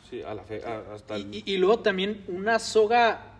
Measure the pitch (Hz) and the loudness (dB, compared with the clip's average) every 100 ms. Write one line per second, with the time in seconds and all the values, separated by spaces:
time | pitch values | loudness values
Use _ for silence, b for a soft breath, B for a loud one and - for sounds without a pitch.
0 | - 120 - 107 - 107 - 110 104 107 | -14 -12 -10 -10 -10 -10 -8 -10 -10 -14
1 | - 107 101 202 214 196 185 226 214 190 | -10 -8 -8 -8 -4 2 4 4 2 0
2 | 196 214 - 180 202 226 - 220 208 240 | -2 -4 -8 -4 0 0 2 4 4 6
3 | 233 196 - - | 4 2 -6 -20